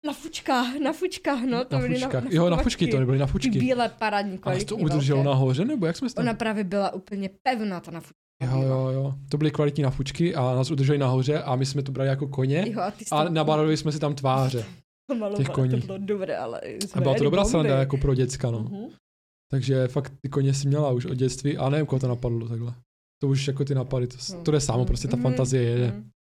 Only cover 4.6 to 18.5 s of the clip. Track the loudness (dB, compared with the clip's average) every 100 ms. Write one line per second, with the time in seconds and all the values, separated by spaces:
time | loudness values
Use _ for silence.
4.6 | -2 0 2 2 4 4 4 4 4 2
5.6 | 0 0 -2 -2 -4 -2 -2 0 -2 -2
6.6 | -2 0 -2 -4 -8 -8 -8 -4 -2 -2
7.6 | -4 -6 -10 -14 -14 -20 _ _ -2 0
8.6 | 2 0 0 -2 -4 -6 -6 -2 0 2
9.6 | 0 2 0 0 -6 -2 0 0 0 0
10.6 | 0 0 2 2 2 2 2 0 0 0
11.6 | 0 -2 -4 -2 0 0 -2 -2 0 0
12.6 | 0 -2 -4 -6 -2 0 2 2 2 4
13.6 | 4 2 0 -2 -2 0 2 2 2 0
14.6 | -6 -14 _ _ -6 -4 -2 0 0 2
15.6 | 2 0 -2 -6 -4 -4 -2 -4 -6 -8
16.6 | -10 -10 -6 0 2 4 2 2 2 2
17.6 | 2 2 2 0 2 2 0 0 -2